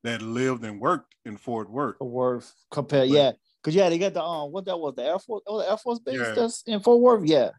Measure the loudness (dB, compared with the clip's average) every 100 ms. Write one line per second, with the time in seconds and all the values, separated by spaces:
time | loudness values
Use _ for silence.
0 | -6 -6 -6 -2 -2 -2 -8 -6 -2 -4
1 | _ _ -16 -14 -8 -8 -6 -6 -6 -6
2 | -8 -4 -2 -4 -10 _ _ -8 0 2
3 | 4 4 4 0 _ _ 0 4 4 2
4 | -2 -2 -4 -4 -6 -10 -8 -6 -6 -4
5 | -4 -4 -6 -10 -6 -6 -4 -4 -4 -6
6 | -6 -4 -2 0 -2 -4 -6 0 4 6
7 | 6 4 4 4 2